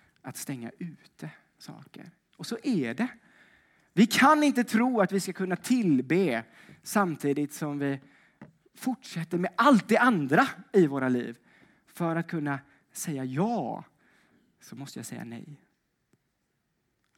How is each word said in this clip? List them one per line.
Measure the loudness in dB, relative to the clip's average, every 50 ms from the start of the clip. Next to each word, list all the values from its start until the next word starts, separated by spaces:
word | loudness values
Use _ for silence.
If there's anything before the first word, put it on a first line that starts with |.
| _ _ _ _
att | -16 -14 -14
stänga | -12 -10 -10 -10 -10 -10 -14 -12 -12
ute | -12 -12 -12 -16 _ -20 _ -16 -16 -16 -16 -18 _ _ _ _
saker. | -20 -20 -20 -20 -20 _ -20 -20 -20 -20 _ _ _ _ _
Och | -16 -10
så | -10 -10 -6
är | -2 -2 0 0 0 -2 -2
det. | -4 -4 -4 -4 -12 _ _ _ _ -20 _ _ _ _ _ _ _ _ _
Vi | 4 4 4
kan | 4 6 4 6 6 6 6
inte | 4 2 2 2 0
tro | 0 2 0 2 2 2 2
att | 2 2
vi | 2 -2
ska | -4 -4
kunna | -6 -6 -4 -4 -4
tillbe | -4 0 0 0 2 4 4 2 2 2 2 2 2 2 2 0 -2 -6 -8 _ -20 -20 -20 -20 -20
samtidigt | -10 -2 0 0 0 0 -2 -4 -2 -2 -2 -2 -2 -6
som | -6 -8 -6 -6 -4 -4
vi | -4 -4 -4 -6 -8 -18 _ _ _ _ _ -20 -20 -20 _ _ _ _ _
fortsätter | -8 -4 -4 -4 -6 -8 -12 -10 -10 -8 -4 -4 -4
med | -4 -2 0
allt | 4 6 8 8 6 6 4
det | 2 4
andra | 4 4 2 2 2 2 4 4 4 2 -2 -12 -8 _
i | 4 4 4
våra | 4 2 0 0 0
liv. | 0 -2 -2 -6 -12 _ _ _ _ _ _ _ _ _ _
För | _ -8 -4 -4 -2 -2
att | -2 -4 -4
kunna | -6 -4 -4 -4 -4 -6 -8 _ _ _ _ _
säga | -14 -12 -8 -8 -6 -6 -6
ja | -6 -2 -2 -2 0 -2 -4 -4 -6 -8 -10 -14 _ _ _ _ _ _ _ _ _ _ _ _ _ _ _
så | _ -20 -16
måste | -16 -16 -14 -14 -14
jag | -14
säga | -12 -12 -12 -12
nej. | -12 -14 -14 -16 -16 -20 -20 _ _ _ _ _ _ _ _ _ _ _ _ _ _ _ _ _ _ _ _ _ _ _ _ _ _ _ _ _ _ _